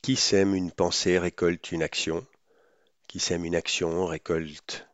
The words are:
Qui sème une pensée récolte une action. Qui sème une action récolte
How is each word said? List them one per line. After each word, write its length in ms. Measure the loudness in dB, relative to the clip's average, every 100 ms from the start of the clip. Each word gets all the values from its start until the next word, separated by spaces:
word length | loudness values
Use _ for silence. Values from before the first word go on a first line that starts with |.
Qui 120 | -2 0
sème 360 | 4 4 4
une 180 | 2 0
pensée 460 | 0 0 2 2 2
récolte 540 | 2 0 0 0 -4
une 100 | -4
action. 420 | -2 -2 -2 -4 -6 _ _ _ _ _ _ _ -14
Qui 100 | -6
sème 260 | -2 -2 0
une 100 | -2
action 520 | 0 -2 -2 0 -2
récolte 800 | -4 -4 -4 -4 -10 -14 -14 -14